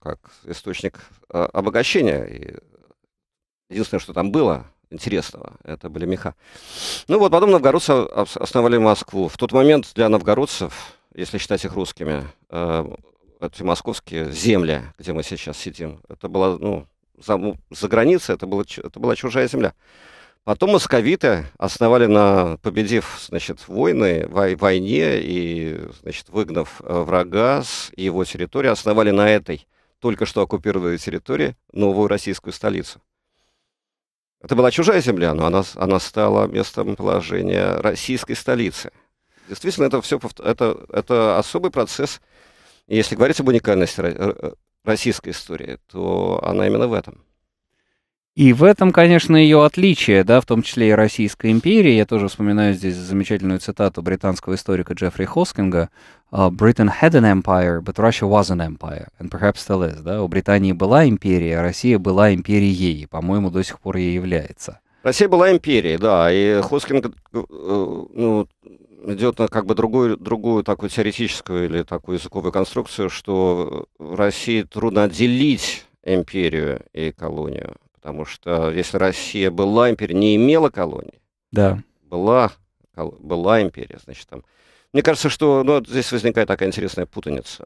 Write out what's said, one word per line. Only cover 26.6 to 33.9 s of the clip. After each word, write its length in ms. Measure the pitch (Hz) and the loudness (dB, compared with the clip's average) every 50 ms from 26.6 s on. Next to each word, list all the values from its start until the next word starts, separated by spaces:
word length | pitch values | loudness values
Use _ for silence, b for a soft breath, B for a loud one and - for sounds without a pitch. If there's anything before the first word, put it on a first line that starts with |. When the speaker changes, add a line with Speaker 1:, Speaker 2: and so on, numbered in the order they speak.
| 78 - - - | -6 -6 -10 -14
Speaker 1:
э, 200 | - - 87 87 | -10 -6 -4 -4
врага 600 | 82 76 90 90 90 90 87 101 113 127 139 143 | -2 0 0 0 0 0 0 2 2 2 2 0
с 280 | 127 - - - - - - | -2 -6 -10 -10 -12 -12 -10
его 300 | - 95 95 85 95 92 | -6 -6 -4 -2 -2 -4
территории, 420 | - - - 90 85 - 135 135 127 | -4 -6 -8 -10 -6 -4 -2 0 0
основали 420 | 107 - - 107 104 110 110 104 | 0 0 0 0 2 2 2 4
на 200 | 98 98 104 107 | 4 4 4 4
этой 360 | 107 104 - - 82 73 _ _ _ _ _ _ _ _ | 4 2 0 -4 -10 -12 _ _ _ _ _ _ _ _
только 260 | - 120 107 - 110 | -4 -4 -2 -2 -4
что 160 | - - 110 | -4 -2 -2
оккупированной 560 | 98 - - 92 - 107 98 95 90 87 87 80 | -2 -2 -2 -4 -2 -2 -2 -2 -2 -2 -4 -4
территории 580 | - - 80 87 - - 131 147 151 135 123 _ _ _ | -6 -8 -10 -8 -6 -6 -4 -4 -4 -4 -6 _ _ _
новую 360 | - - 104 98 98 101 104 98 | -4 0 0 2 2 2 2 2
российскую 440 | 101 101 - 101 92 - - - | 0 -2 -4 -6 -8 -8 -10 -14
столицу. 480 | - - - 107 98 87 - - - _ _ _ _ _ _ _ _ _ _ _ _ _ _ _ _ _ _ _ | -12 -6 -6 -4 -4 -4 -6 -10 -14 _ _ _ _ _ _ _ _ _ _ _ _ _ _ _ _ _ _ _